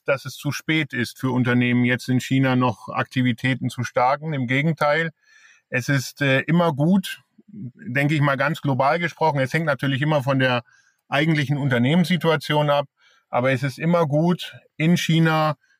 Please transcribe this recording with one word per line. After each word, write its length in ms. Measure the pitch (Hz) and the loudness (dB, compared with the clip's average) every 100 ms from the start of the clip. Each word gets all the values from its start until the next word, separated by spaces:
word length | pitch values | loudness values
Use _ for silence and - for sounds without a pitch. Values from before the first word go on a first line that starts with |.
| - | -4
dass 180 | 135 | -4
es 140 | 131 - | -6 -8
zu 160 | 147 | -6
spät 400 | - - 160 147 | -4 -2 -2 -2
ist 260 | 123 113 - | -4 -6 -4
für 120 | 131 | -2
Unternehmen, 520 | 123 123 123 123 123 | 0 2 2 2 2
jetzt 240 | 123 123 - | 2 0 -2
in 140 | 127 | -2
China 340 | - 135 135 127 | 0 2 2 2
noch 320 | 123 104 - | 0 -2 -6
Aktivitäten 840 | - 123 - 254 113 131 131 131 | -6 -4 -2 -2 0 -2 -2 -6
zu 140 | - | -6
starten. 480 | 117 131 123 143 160 | -4 0 0 0 -4
Im 160 | 143 120 | -6 -2
Gegenteil, 640 | 135 165 151 147 156 165 - _ _ - _ _ | 0 0 0 0 0 -2 -8 _ _ -20 _ _
es 220 | 127 135 | -6 -2
ist, 320 | 139 - - | -2 -4 -4
äh, 180 | 139 131 | 0 0
immer 280 | - 170 170 | 2 2 2
gut, 480 | 135 156 196 - - _ _ - | 2 2 2 0 -8 _ _ -20
denke 680 | 208 127 - - 139 143 156 | -16 -16 -14 -6 -2 0 2
ich 60 | |
mal 160 | 143 135 | 2 0
ganz 240 | 143 160 | -2 -2
global 360 | 143 131 135 170 | -2 0 2 0
gesprochen, 440 | 175 - 160 139 | -2 -2 0 0
es 100 | 131 | -2
hängt 140 | 160 160 | -2 -2
natürlich 360 | 135 139 131 | -2 -2 -2
immer 220 | 151 151 | 0 0
von 160 | 127 135 | 0 0
der 240 | 131 123 - _ _ _ _ | 2 0 -4 _ _ _ _
eigentlichen 480 | 139 160 151 135 143 | 0 2 2 0 -2
Unternehmenssituation 1120 | 139 120 127 175 165 170 165 156 - 151 147 | 0 2 2 2 2 0 0 0 0 0 2
ab, 160 | 143 135 _ _ _ _ | 0 -2 _ _ _ _
aber 220 | 120 127 | -2 0
es 100 | 131 | 0
ist 160 | 139 - | -2 -2
immer 280 | 160 175 156 | 0 2 2
gut, 480 | 147 170 175 - - _ - | 2 2 0 -6 -16 _ -2
in 180 | 156 175 | 2 2
China 640 | - 160 160 160 156 143 _ _ | 2 2 4 2 0 -2 _ _